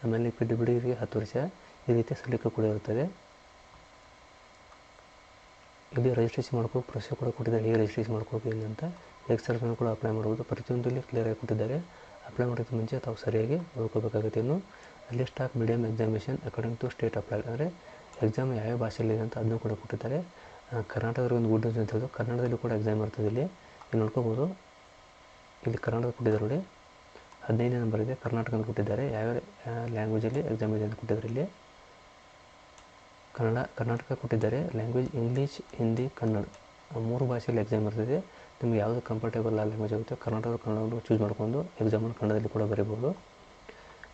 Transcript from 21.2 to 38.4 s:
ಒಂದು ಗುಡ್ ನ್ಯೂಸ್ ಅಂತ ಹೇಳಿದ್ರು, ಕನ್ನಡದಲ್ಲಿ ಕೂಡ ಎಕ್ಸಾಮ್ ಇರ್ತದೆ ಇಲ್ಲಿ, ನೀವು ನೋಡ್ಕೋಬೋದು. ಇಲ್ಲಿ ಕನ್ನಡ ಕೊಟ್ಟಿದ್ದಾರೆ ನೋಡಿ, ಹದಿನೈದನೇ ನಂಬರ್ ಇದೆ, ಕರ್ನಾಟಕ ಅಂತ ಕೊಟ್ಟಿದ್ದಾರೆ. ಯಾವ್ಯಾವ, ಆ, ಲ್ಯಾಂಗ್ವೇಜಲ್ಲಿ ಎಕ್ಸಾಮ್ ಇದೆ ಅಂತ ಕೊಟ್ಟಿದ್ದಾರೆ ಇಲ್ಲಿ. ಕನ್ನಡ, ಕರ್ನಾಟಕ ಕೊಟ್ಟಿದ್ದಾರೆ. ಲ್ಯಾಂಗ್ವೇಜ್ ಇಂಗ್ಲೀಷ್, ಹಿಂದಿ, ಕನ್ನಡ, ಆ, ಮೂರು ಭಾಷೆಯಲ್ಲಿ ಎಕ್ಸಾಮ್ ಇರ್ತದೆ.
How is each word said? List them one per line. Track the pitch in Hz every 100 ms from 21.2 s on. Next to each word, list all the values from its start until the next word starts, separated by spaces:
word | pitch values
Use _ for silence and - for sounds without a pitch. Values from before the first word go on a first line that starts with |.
| 123
ಒಂದು | 120 113
ಗುಡ್ | 110
ನ್ಯೂಸ್ | 117 113
ಅಂತ | 104
ಹೇಳಿದ್ರು, | 110 123 -
ಕನ್ನಡದಲ್ಲಿ | 117 123 123 123
ಕೂಡ | 120
ಎಕ್ಸಾಮ್ | 110 110 107
ಇರ್ತದೆ | 107 - 107
ಇಲ್ಲಿ, | 117
ನೀವು | 170 - - - - 117
ನೋಡ್ಕೋಬೋದು. | 107 131 113 110 160 190 - - - - - - - - - -
ಇಲ್ಲಿ | - 117
ಕನ್ನಡ | - 117
ಕೊಟ್ಟಿದ್ದಾರೆ | 123 117 117 107
ನೋಡಿ, | 107 147 190 - - - - - - -
ಹದಿನೈದನೇ | - 113 120 123
ನಂಬರ್ | 117 107
ಇದೆ, | 110
ಕರ್ನಾಟಕ | 131 120 117 113
ಅಂತ | 113 110
ಕೊಟ್ಟಿದ್ದಾರೆ. | 117 107 107 139
ಯಾವ್ಯಾವ, | 110 113 120 - - 123
ಆ, | 117 117
ಲ್ಯಾಂಗ್ವೇಜಲ್ಲಿ | 117 110 110 113 135
ಎಕ್ಸಾಮ್ | 156 110 110 107
ಇದೆ |
ಅಂತ | 107
ಕೊಟ್ಟಿದ್ದಾರೆ | 110 113 110 113
ಇಲ್ಲಿ. | 117 190 - - - - - - - - - - - - - - - - - -
ಕನ್ನಡ, | - 113 117 135 -
ಕರ್ನಾಟಕ | 120 117 -
ಕೊಟ್ಟಿದ್ದಾರೆ. | 131 - 113 110 123 170
ಲ್ಯಾಂಗ್ವೇಜ್ | 110 113 123 127 120
ಇಂಗ್ಲೀಷ್, | 117 127 143 - - -
ಹಿಂದಿ, | 117 113 131
ಕನ್ನಡ, | - 117 107 98 - - - - 120
ಆ, |
ಮೂರು | 113 123 127
ಭಾಷೆಯಲ್ಲಿ | 123 - 117
ಎಕ್ಸಾಮ್ | 104 107 107
ಇರ್ತದೆ. | 110 110 151 190 -